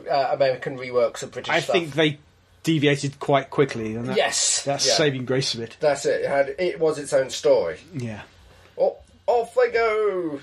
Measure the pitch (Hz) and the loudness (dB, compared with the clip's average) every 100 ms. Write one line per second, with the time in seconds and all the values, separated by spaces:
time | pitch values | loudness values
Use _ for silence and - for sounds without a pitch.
0 | - 147 131 143 135 127 156 127 127 123 | -2 0 0 2 2 2 -4 -8 -2 2
1 | 117 - 120 127 131 160 - 185 165 139 | 2 0 -12 -10 0 0 2 0 0 0
2 | 156 143 _ _ _ _ - 160 143 139 | 0 0 _ _ _ _ -2 2 4 2
3 | 143 - - 139 135 - 139 117 110 110 | -2 -6 2 2 2 0 0 0 -6 -6
4 | 123 170 - - - - 139 139 131 120 | -2 0 0 0 0 -2 -2 -2 0 2
5 | 151 131 123 131 135 113 113 - 151 139 | 2 0 -2 -2 -2 -4 -8 -2 0 0
6 | 151 117 131 139 135 - 180 - 156 147 | 0 0 0 0 0 0 -4 0 0 0
7 | 143 139 131 - 151 123 85 78 151 170 | 0 0 0 0 4 4 2 -6 -12 -10
8 | 120 104 - - - - - - 185 - | -8 -10 -16 -20 -20 -20 -14 -2 -2 -2
9 | - _ - 240 233 247 240 226 226 214 | -20 _ -2 0 0 0 2 2 0 2
10 | 208 185 165 139 | 0 -2 -4 -8